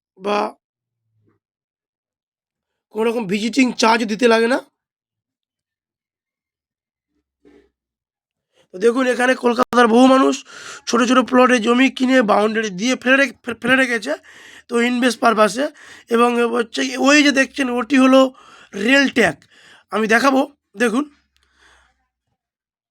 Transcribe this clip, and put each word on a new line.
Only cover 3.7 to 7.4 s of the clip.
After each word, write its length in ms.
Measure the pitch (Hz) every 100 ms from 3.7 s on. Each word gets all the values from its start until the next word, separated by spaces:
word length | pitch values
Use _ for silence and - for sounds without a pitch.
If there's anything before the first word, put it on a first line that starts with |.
চার্জ 320 | - 220 226
দিতে 240 | 226 208 240
লাগে 180 | 226 233
না। 140 | 285 - _ _ _ _ _ _ _ _ _ _ _ _ _ _ _ _ _ _ _ _ _ _ _ _ _ _ _